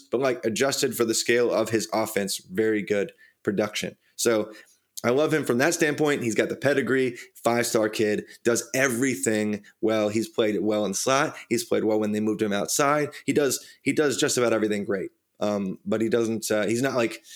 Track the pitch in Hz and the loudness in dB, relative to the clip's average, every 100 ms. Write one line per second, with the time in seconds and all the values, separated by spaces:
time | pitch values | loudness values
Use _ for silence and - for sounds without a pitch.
0 | - 135 135 120 113 101 139 135 135 110 | -4 -2 0 0 -2 0 0 0 -2 0
1 | 117 110 - 120 120 90 110 113 104 107 | 0 0 2 2 2 2 0 -2 -2 -2
2 | 110 101 98 - - 95 110 107 95 101 | -2 -2 -2 -6 -6 -2 0 0 0 0
3 | 95 - - _ - 101 104 - 85 - | -2 -6 -20 _ -2 0 0 -2 -8 -10
4 | _ - 120 110 107 - - _ _ - | _ -4 0 2 0 -8 -20 _ _ -6
5 | 113 131 156 156 127 120 156 170 156 147 | 0 2 2 0 0 2 2 2 0 2
6 | 151 143 120 104 107 104 135 139 117 131 | 0 2 0 0 0 0 0 2 2 0
7 | 127 123 - - 120 120 117 113 110 - | 0 -4 -14 -4 0 2 2 2 2 0
8 | 107 101 - - 117 113 - 135 135 117 | 0 0 -4 -4 0 0 0 0 0 0
9 | 135 120 117 107 107 104 - _ 107 110 | -2 0 0 0 0 -4 -8 _ 0 2
10 | 107 110 104 - 107 101 101 107 101 98 | 2 0 -2 0 0 0 0 0 -2 -2
11 | - 135 156 - - 113 - 104 101 107 | 0 2 0 -4 -4 -4 0 0 2 0
12 | 107 107 107 101 107 101 78 - 143 151 | 0 0 -2 0 -2 -2 -2 0 0 0
13 | 143 - - 139 139 - - - 135 139 | -2 -6 -2 0 2 0 -8 -8 -4 0
14 | 147 117 147 - 120 110 104 104 101 98 | 2 2 0 2 2 2 0 -2 -2 -4
15 | - - _ _ 104 104 98 - - 107 | -6 -12 _ _ -2 -2 -4 -6 -4 -2
16 | 113 117 113 110 - 107 101 117 135 123 | 0 2 0 -2 -2 -2 0 0 0 0
17 | 117 - - | -2 -4 -16